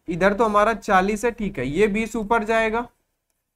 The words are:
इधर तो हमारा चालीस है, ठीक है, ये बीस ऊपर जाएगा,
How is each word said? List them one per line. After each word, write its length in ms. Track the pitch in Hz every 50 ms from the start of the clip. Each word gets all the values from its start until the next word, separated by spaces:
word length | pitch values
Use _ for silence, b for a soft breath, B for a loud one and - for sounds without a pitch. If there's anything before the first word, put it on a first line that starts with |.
| _ -
इधर 240 | 180 160 180 202 202
तो 120 | 202 233
हमारा 280 | 214 208 208 208 220 226
चालीस 500 | 220 - - 196 185 185 202 220 208 247
है, 60 | 233 220
ठीक 260 | - 214 180 - 139
है, 80 | 123
ये 200 | 135 143 180 214 220
बीस 260 | 196 220 226 220 -
ऊपर 280 | 233 208 208 233 226 214
जाएगा, 420 | 214 226 226 220 220 214 233 247 - _ _ _ _ _ _ _ _ _ _ _ _ _